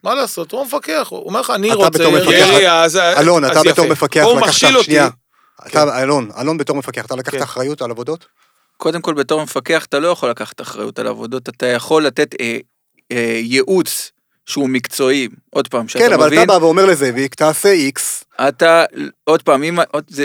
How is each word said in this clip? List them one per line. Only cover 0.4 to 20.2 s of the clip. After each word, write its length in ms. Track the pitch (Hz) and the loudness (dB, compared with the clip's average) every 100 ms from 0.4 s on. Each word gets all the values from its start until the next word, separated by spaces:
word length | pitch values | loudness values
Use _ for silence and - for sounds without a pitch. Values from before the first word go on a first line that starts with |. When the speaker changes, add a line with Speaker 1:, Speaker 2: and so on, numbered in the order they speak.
| 165 | -8
Speaker 1:
הוא 100 | 254 | -8
המפקח, 460 | 269 285 - 311 - | -6 -6 -4 -4 -4
הוא 160 | - - | -8 -6
אומר 120 | 208 | -6
לך, 80 | 269 | -4
"אני 180 | 226 208 | -2 0
Speaker 2:
אתה 80 | 226 | 2
Speaker 1:
רוצה 140 | 175 | 2
Speaker 2:
בתור 280 | 156 165 - | 4 2 4
Speaker 1:
ירייה." 260 | - 175 190 | 4 4 4
Speaker 2:
מפקח. 80 | |
Speaker 3:
ירייה, 300 | 202 190 165 | 4 4 4
אז, 140 | 165 170 | 2 2
Speaker 2:
אלון, 460 | 175 170 156 175 135 | 2 2 4 2 2
Speaker 3:
אז 60 | |
Speaker 2:
אתה 80 | 156 | 4
Speaker 3:
יפה. 120 | 156 | 4
Speaker 2:
בתור 140 | 156 165 | 2 2
מפקח 360 | 151 151 156 | 0 0 2
Speaker 3:
הוא 120 | 151 240 | 4 4
Speaker 2:
לקחת, 100 | 202 | 2
Speaker 3:
מכשיל 240 | - 294 262 | 2 4 4
אותי. 80 | 202 | 4
Speaker 2:
שנייה. 240 | 151 135 120 _ _ _ _ | 2 2 -2 _ _ _ _
אתה, 80 | - | -4
Speaker 3:
כן. 180 | 151 147 123 | 0 0 0
Speaker 2:
אלון, 280 | 135 147 110 104 | 0 0 -2 -6
אלון 160 | 135 160 | -6 -4
בתור 180 | 143 143 | -4 -4
מפקח, 300 | 135 123 107 | -6 -10 -10
אתה 100 | 127 | -8
לקחת 200 | 131 139 | -6 -6
Speaker 3:
כן. 60 | |
Speaker 2:
אחריות 400 | 135 127 131 147 | -8 -6 -6 -6
על 100 | 123 | -8
עבודות? 340 | 117 120 165 _ _ _ _ _ _ | -8 -8 -10 _ _ _ _ _ _
Speaker 4:
קודם 240 | 175 170 | -4 -4
כל, 120 | 170 | -4
בתור 280 | 151 131 156 | -4 -2 -2
מפקח, 440 | 151 143 123 165 - | -2 -8 -2 -4 -2
אתה 100 | 143 | -2
לא 80 | 160 | -2
יכול 220 | 175 131 | -2 -4
לקחת 320 | 120 107 - | -6 -10 -14
אחריות 380 | - 110 107 - | -16 -10 -10 -8
על 80 | 113 | -8
עבודות, 420 | 110 117 127 123 | -8 -10 -10 -12
אתה 160 | - 127 | -6 -2
יכול 380 | 120 - 156 147 | -2 0 0 0
לתת, 300 | 120 147 - | -2 -4 -4
אה, 160 | 120 117 - _ _ _ _ | -6 -6 -10 _ _ _ _
אה, 60 | 123 117 113 | -4 -2 -4
ייעוץ 680 | 117 127 - 185 160 - - _ _ _ - | -2 -2 0 0 0 -6 -12 _ _ _ -10
שהוא 240 | - 131 | -4 -2
מקצועי, 580 | 131 123 - 131 139 123 - _ | -2 -6 -4 0 0 -2 -10 _
עוד 180 | - 131 | -6 -4
פעם, 200 | 127 113 | -6 -6
שאתה 180 | 127 151 | 0 2
Speaker 2:
כן, 60 | |
אבל 140 | 185 156 | 4 4
Speaker 4:
מבין. 120 | 156 | 4
Speaker 2:
אתה 40 | 175 190 | 4 4
בא 60 | 165 | 4
ואומר 200 | 165 190 | 4 4
לזאביק, 500 | 165 135 120 135 - | 4 0 -2 -6 0
"תעשה 360 | 156 151 196 | -2 2 2
איקס." 520 | 190 139 - - - - - 135 | 2 0 -4 -8 -8 -14 -4 -4
Speaker 4:
אתה, 380 | - 165 165 160 - - _ | 2 4 4 2 -4 -12 _
עוד 180 | - 165 | 0 0
פעם, 220 | - 139 | 2 0
אם, 140 | 151 170 - | 0 -2 -2
עוד, 120 | 147 156 | -4 -8
זה, 140 | 143 | -6